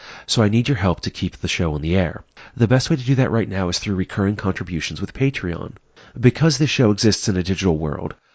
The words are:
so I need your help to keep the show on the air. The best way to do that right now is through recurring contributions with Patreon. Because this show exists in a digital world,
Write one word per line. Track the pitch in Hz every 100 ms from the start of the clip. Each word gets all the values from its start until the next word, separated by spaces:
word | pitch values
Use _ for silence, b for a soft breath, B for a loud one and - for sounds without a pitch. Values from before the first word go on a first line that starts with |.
| B B B
so | 123
I | 104
need | 113 120
your | 117
help | 98 85
to | -
keep | - 87 -
the | 90
show | - 85 73
on |
the | 78 95
air. | 80 - - - B -
The | 110
best | 127 -
way | 151
to | 123
do | 131
that | 107
right | 113 104
now | 95 90
is | -
through | 104 92
recurring | 90 - 98 104
contributions | 98 - 87 82 - 80
with | 98
Patreon. | - 135 - 90 82 - - _ _ B 123
Because | 123 - 160 135
this | 151
show | - 110
exists | 101 113 - -
in | 92
a |
digital | 87 90 95 78
world, | 78 71 92 - b